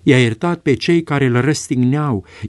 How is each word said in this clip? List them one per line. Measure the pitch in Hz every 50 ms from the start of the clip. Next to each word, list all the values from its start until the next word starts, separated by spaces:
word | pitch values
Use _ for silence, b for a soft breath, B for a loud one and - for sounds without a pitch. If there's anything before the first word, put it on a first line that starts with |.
| _
I-a | 160 135 127
iertat | 123 117 113 113 - 175 175 170
pe | _ 160 131
cei | 113 - - 170 165 160
care | - 147 143 139
îl | 127 120 120
răstigneau, | 127 143 151 - - - 151 127 123 123 135 147 151 147 123 98 B B B B 104